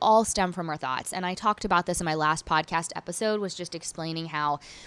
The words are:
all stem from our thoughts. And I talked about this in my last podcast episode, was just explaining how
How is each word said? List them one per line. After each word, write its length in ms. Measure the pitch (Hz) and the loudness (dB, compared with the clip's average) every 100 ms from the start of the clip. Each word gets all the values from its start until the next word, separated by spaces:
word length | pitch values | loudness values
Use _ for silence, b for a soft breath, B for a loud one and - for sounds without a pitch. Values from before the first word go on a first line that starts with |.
all 240 | 214 220 220 | 6 6 6
stem 260 | - 185 | 0 -2
from 180 | 175 165 | -2 -6
our 80 | 151 | -4
thoughts. 360 | 131 127 - | -4 -4 -4
And 120 | 185 180 | -4 -4
I 80 | |
talked 320 | 180 220 208 208 | 0 0 0 2
about 200 | 175 175 | 2 4
this 160 | 175 | -2
in 40 | 165 | 0
my 100 | 156 | 2
last 300 | 151 156 - | 2 0 2
podcast 460 | 156 160 165 160 - | 0 2 -2 -2 -8
episode, 440 | - - 220 214 | -10 -2 0 0
was 160 | 190 - | -2 -6
just 200 | 175 165 | -10 -10
explaining 520 | - - 160 165 160 | -10 -8 -6 -6 -4
how 320 | 156 147 143 B B | -2 0 -2 B B